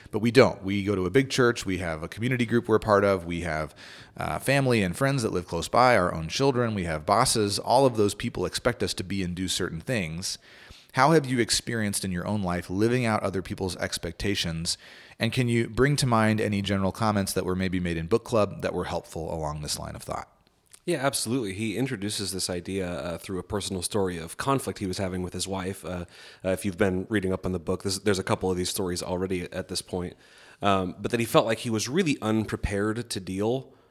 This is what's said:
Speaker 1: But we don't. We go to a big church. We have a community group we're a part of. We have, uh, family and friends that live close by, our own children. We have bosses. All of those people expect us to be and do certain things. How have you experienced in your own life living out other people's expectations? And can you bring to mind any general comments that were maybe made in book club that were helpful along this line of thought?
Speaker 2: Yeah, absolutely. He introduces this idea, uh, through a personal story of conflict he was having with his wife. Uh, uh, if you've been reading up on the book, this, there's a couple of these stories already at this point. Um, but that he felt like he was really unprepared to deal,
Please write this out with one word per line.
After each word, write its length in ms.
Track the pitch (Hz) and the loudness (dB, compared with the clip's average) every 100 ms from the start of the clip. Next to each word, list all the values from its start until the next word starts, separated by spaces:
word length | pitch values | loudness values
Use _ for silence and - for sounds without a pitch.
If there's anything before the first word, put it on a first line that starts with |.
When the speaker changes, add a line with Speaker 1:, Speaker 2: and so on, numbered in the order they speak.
| - | -8
Speaker 1:
But 80 | 110 | -2
we 120 | 117 | 4
don't. 320 | 123 104 - | 8 8 4
We 180 | 95 101 98 | -2 0 0
go 100 | 98 | 0
to 100 | 90 | 4
a 40 | |
big 200 | 127 135 | 2 2
church. 360 | - 123 117 - | 4 2 2 -2
We 140 | 90 | -2
have 240 | 87 78 | -2 -6
a 40 | 82 | -8
community 380 | 104 123 123 113 | -6 -2 0 2
group 240 | 117 110 | 2 4
we're 80 | 110 | 2
a 20 | |
part 240 | 110 101 | 6 6
of. 220 | 101 95 85 | 6 2 0
We 160 | 85 | -4
have, 340 | 85 78 76 - - - - - | -2 -2 -4 -8 -20 -20 -18 -8
uh, 240 | 82 78 | -6 -4
family 420 | - 139 131 117 | 2 2 4 4
and 140 | 92 85 | 2 2
friends 260 | 139 139 | 0 2
that 100 | 110 | 0
live 120 | 92 87 | -2 -4
close 220 | 85 82 | -6 0
by, 300 | 117 127 113 | 4 6 6
our 180 | 90 87 | 4 0
own 140 | 80 | -4
children. 440 | - 139 123 120 | 2 2 2 0
We 120 | 104 85 | -2 -2
have 200 | 78 78 | -2 2
bosses. 540 | 113 127 117 101 98 | 4 4 4 2 0
All 260 | - 123 135 | 2 4 6
of 120 | 110 | 4
those 180 | 104 - | 2 2
people 300 | 117 - 90 | -6 -4 -4
expect 360 | - 123 117 | -2 -2 0
us 120 | 95 | -4
to 100 | - | -4
be 200 | 92 98 | -4 -2
and 120 | 90 87 | -2 -2
do 140 | 92 | -4
certain 320 | - 87 82 | -2 -4 -4
things. 560 | - 120 80 82 95 - - - - - - | -4 -2 -2 -6 -8 -8 -14 -20 -20 -20 -6
How 180 | - 139 | 4 6
have 140 | 165 131 | 6 4
you 140 | 127 | 0
experienced 640 | 110 - - 117 104 98 95 | 2 0 -2 -2 -2 -2 -2
in 60 | |
your 140 | 87 95 | -2 -2
own 160 | 104 | -2
life 280 | 92 87 - | 0 -2 -2
living 360 | 92 113 127 117 | 0 2 2 2
out 160 | 107 | 0
other 200 | 98 92 | 0 -2
people's 320 | - 101 95 - | -6 -4 -4 -4
expectations? 1000 | 92 - 87 - 101 98 85 82 85 - - - - - | -6 -4 -8 -4 -2 -2 -2 -4 -4 -6 -10 -20 -20 -4
And 120 | 113 | -2
can 160 | 127 120 | 0 2
you 200 | 117 113 | 2 0
bring 280 | 110 135 143 | 2 4 4
to 100 | 127 | 2
mind 340 | 113 107 107 | 4 4 2
any 220 | 104 101 | 0 0
general 280 | 98 98 95 | 0 0 0
comments 400 | - 110 104 95 | 0 0 2 0
that 120 | 95 90 | -2 -2
were 100 | 92 | 0
maybe 240 | 95 92 | 0 -2
made 180 | 87 82 | -2 -4
in 100 | 82 | 0
book 160 | 113 | -2
club 400 | - 113 98 82 | 2 2 2 0
that 100 | 92 | -4
were 120 | 90 87 | -4 -4
helpful 460 | 87 - 82 82 | -6 -6 -8 -6
along 300 | 82 76 76 | -4 -4 -6
this 160 | 73 - | -6 -6
line 180 | 73 - | -8 -10
of 60 | |
thought? 280 | - - - _ _ _ _ - - | -8 -8 -10 _ _ _ _ -12 -6
Speaker 2:
Yeah, 200 | 156 139 | -2 0
absolutely. 480 | - 110 131 101 | -2 -2 -2 -2
He 240 | 95 113 95 | -4 -4 -2
introduces 540 | 131 110 101 107 95 | -2 -2 -4 -4 -4
this 180 | 92 - | -4 -4
idea, 400 | 90 87 98 90 | -4 -4 -4 -4
uh, 280 | 85 80 82 | -4 -6 -8
through 180 | - 90 | -6 -8
a 60 | |
personal 400 | - 107 - 95 | -4 -4 -4 -4
story 340 | - 107 95 85 | -2 0 0 -2
of 200 | 82 - | -8 -4
conflict 420 | 139 135 - 95 | -2 0 -2 -4
he 80 | 98 | -4
was 100 | 92 | -2
having 240 | 95 92 | -4 -4
with 120 | 90 | -6
his 140 | 92 90 | -6 -6
wife. 380 | 95 92 98 80 | -4 -6 -8 -8
Uh, 200 | 90 87 - - - | -8 -8 -14 -20 -6
uh, 60 | 92 | -2
if 160 | 92 101 | 0 -2
you've 120 | 87 | 2
been 280 | 101 92 95 | 2 2 0
reading 240 | 107 92 | 0 0
up 120 | 92 92 | -2 -2
on 60 | |
the 80 | 90 | -4
book, 240 | 78 92 | -2 -4
this, 160 | 101 95 | -2 -2
there's 180 | 104 95 | 0 0
a 60 | |
couple 260 | 95 107 92 | 0 0 0
of 80 | 90 | 0
these 120 | 90 | -2
stories 340 | - 92 87 | -2 -4 -4
already 400 | - 90 95 92 87 | -4 -4 -2 -2 -4
at 140 | 92 - | -8 -6
this 160 | 90 | -8
point. 320 | - 92 87 - - - - - | -4 -4 -4 -10 -20 -20 -20 -2
Um, 340 | 101 98 92 - | 0 2 0 -4
but 120 | 110 | -2
that 80 | 117 | -2
he 60 | 117 | 4
felt 200 | 160 113 | 4 4
like 140 | 110 | 0
he 100 | 123 | 0
was 180 | 110 113 | -2 0
really 300 | 160 170 135 | 0 0 0
unprepared 880 | 107 110 101 107 - 101 107 110 117 | 0 0 0 -4 -2 0 0 -2 -6
to 80 | 104 | -8
deal, 540 | 90 95 107 131 131 - _ | -6 -2 -2 -2 -6 -20 _